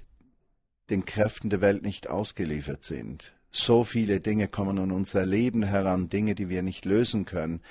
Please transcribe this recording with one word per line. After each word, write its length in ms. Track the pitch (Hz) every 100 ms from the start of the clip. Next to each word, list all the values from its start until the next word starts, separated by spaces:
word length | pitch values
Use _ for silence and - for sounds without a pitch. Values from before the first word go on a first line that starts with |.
| - _ _ _ _ _ _ _ -
den 140 | 98
Kräften 460 | 90 - 107 - 110
der 100 | 98
Welt 240 | 101 101
nicht 260 | 101 98 -
ausgeliefert 760 | 82 107 - 82 76 73 69 -
sind. 480 | 69 55 73 - _ _
So 320 | - - 117
viele 380 | 113 117 107 95
Dinge 260 | 110 107 98
kommen 300 | - 98 98
an 140 | 95
unser 340 | 92 95 101 92
Leben 380 | 101 123 113
heran, 440 | 101 101 95 92 87
Dinge, 260 | 98 107
die 140 | 98 95
wir 140 | 92
nicht 240 | 92 90 92
lösen 400 | 104 120 110 90
können, 360 | 87 80 82 -